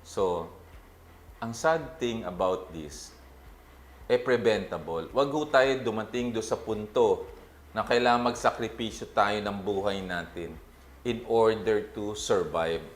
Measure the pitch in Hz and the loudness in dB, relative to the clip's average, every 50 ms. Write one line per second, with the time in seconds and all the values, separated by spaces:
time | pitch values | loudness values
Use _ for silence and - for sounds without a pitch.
0 | - - - 110 98 92 87 85 82 82 - - - - - - - - - - | -20 -8 -2 0 0 0 0 -2 -4 -8 -14 -20 -20 -20 -20 -20 -20 -20 -20 -20
1 | - - - - - - - - 117 113 117 - - 160 165 165 143 135 - - | -20 -20 -20 -20 -20 -20 -14 -10 -10 -8 -8 0 2 2 2 2 -2 -8 -8 -4
2 | 123 120 113 113 101 90 92 87 92 92 92 90 - - 92 82 76 73 73 - | -4 -2 -2 -4 -6 -8 -2 0 2 2 2 0 -4 -10 -12 -12 -12 -12 -12 -14
3 | - - - - - - - - - - - - - - - - - - - - | -16 -18 -18 -20 -20 -20 -20 -20 -20 -20 -20 -20 -20 -20 -20 -20 -20 -20 -20 -20
4 | - - 123 123 - 131 123 110 101 113 107 104 95 - 90 82 78 80 82 82 | -2 0 0 0 4 2 2 4 4 4 4 2 0 -4 -8 -8 -6 -4 -6 -6
5 | 82 80 - 123 139 143 143 156 151 151 - 135 131 135 131 127 120 117 107 110 | -6 -2 0 0 0 2 0 -2 -2 4 6 6 6 6 2 0 -2 -2 -2 -2
6 | 107 - - 123 120 120 113 113 110 - 120 110 - - 110 107 107 - - 131 | -6 -4 -4 -4 -2 -2 -2 -4 -2 -2 -4 -4 -2 -6 -6 -6 -6 -2 4 4
7 | 117 104 92 - - - - - - - - - - - - 110 104 - 123 120 | 6 6 4 2 -2 -12 -14 -18 -20 -20 -20 -20 -20 -8 -6 -6 0 2 2 4
8 | 123 123 120 120 120 120 120 - - 117 - - 117 110 - - 117 110 - - | 6 4 4 4 2 0 -2 2 0 0 0 0 -6 -6 -4 -6 -6 -6 -6 -8
9 | 113 - - 110 101 101 107 107 101 101 101 98 92 104 101 95 98 104 98 98 | -12 -2 2 2 2 4 2 -2 -2 -4 -4 -4 -4 -2 -2 0 0 0 -2 -2
10 | 92 90 90 87 85 - - 87 85 82 82 80 - - - - - - - - | -4 -4 -4 -6 -6 -8 -10 -10 -10 -10 -12 -16 -18 -20 -20 -20 -20 -20 -20 -8
11 | - 123 117 113 - - 117 113 113 113 110 104 95 113 107 104 104 - - 110 | -4 -4 -4 -4 -2 0 4 6 6 6 4 2 0 2 2 0 0 -4 -8 -8
12 | 104 104 107 - - - 113 95 87 - 85 82 82 82 82 80 78 - - | -6 -6 -6 -6 0 2 2 2 2 0 -2 -2 0 0 -2 -4 -6 -12 -18